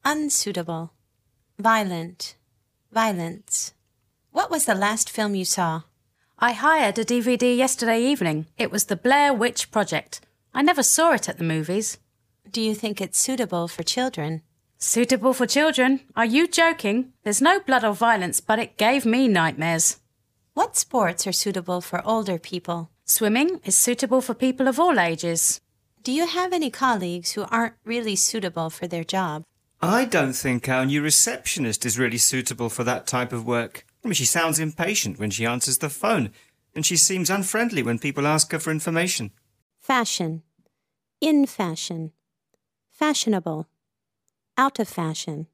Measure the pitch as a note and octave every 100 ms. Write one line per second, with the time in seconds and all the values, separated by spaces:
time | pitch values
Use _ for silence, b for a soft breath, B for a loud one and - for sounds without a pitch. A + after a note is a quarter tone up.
0 | C#4 D4+ D4 - G#3 F3+ E3 E3 E3 _
1 | _ _ _ _ _ - G#3+ A3+ G3 E3+
2 | E3 F3+ - - _ _ _ _ _ A3+
3 | A3+ F#3 E3 F#3 - - - _ _ _
4 | _ _ _ D4+ G4 D#4+ - G3 G3+ A3
5 | - - G#3+ G3 F3+ - E3+ D#3+ - _
6 | _ _ _ _ A#3+ A#3 C#4+ D#4+ A3 G3
7 | G#3+ A#3+ A#3 B3 B3 A#3+ C4 - A#3 A3+
8 | B3 D4 E3+ D#3 D#3+ - A3+ G#3 - F#3+
9 | B3 C#4 C#4+ B3+ A#3+ - - A3 F#3+ D#3
10 | - - _ _ _ B3+ D4 D#4 - -
11 | E4 B3+ - - E3 D#3+ D#3 G3 G#3+ -
12 | _ _ _ _ - A3+ A3 G#3+ A3 G3+
13 | F#3+ - - B3+ G#3+ F3 E3+ - E3 -
14 | C4 B3 D3+ D#3+ _ _ _ _ - A3+
15 | A#3+ B3+ A#3+ B3+ B3 C#4 D#4 C4+ B3+ C4+
16 | - - A#3 C4 F4 - E4 E4 G#3 A3
17 | B3+ _ G#3+ G#3 C#4+ G4 G4 B3+ A3 G3+
18 | A#3 A3 F3+ - - G#3+ A3+ - G#3+ C#4
19 | A#3 A#3 C4 F#3 E3 C#3 D#3+ E3 - -
20 | _ _ _ _ _ - A4+ - - B3+
21 | F#3 E3+ G3 F3 G#3 F#3+ F3 F3+ F3 F3
22 | - A3+ G3 E3+ - F3+ - E3+ E3 _
23 | - - G#3 A3+ D#4 F4 - - - A#3+
24 | B3 B3+ B3+ A#3 C4 B3+ C4 C4 F4+ C4
25 | E3+ E3 E3+ E3 - - _ _ _ _
26 | - C#4 E4+ E4+ F4+ F4+ D4 - C4 A3
27 | F3+ F3 E3+ - G3+ A3+ A#3 - G#3 A#3
28 | A3 G3 - A3+ F#3+ E3 D#3+ - F3 E3+
29 | D#3+ F#3+ F3+ D3+ E3 _ _ _ E3 A3
30 | B3+ F3 C3+ B2+ C#3 B2 C3 C3 C3 D3
31 | D3+ D3+ - B3 - - B2 G#2+ B2 G#2+
32 | B2 A#2 - C3 B2 - A#2 - A#2+ B2
33 | - B2+ B2 B2 A2+ A#2+ A2+ - _ _
34 | A#3+ F3+ C3 E3+ E3 D#3 D#3 - E3+ G#3+
35 | G#2 - G#2 G2 A2+ B2 - B2+ D3+ -
36 | G#3+ G#3+ G#2+ b b b _ - D#3 E3+
37 | - F#3+ F3 G3 F#3 A3 A#3 F#3 A2+ A#2
38 | C#3+ C#3 C#3+ D#3 - E3 D#3+ D#3 E3+ E3
39 | F3+ - G#2 _ _ _ _ _ - C4
40 | A3+ - E3 D#3+ _ _ _ _ _ _
41 | _ _ D4+ D4 C#4 - F#3 D#3+ - E3+
42 | D#3+ _ _ _ _ _ _ _ _ _
43 | D4+ D4 - G3 E3+ D#3 D#3+ _ _ _
44 | _ _ _ _ _ - C4+ C4+ G#3 -
45 | D#3+ D#3+ - D3+ D#3+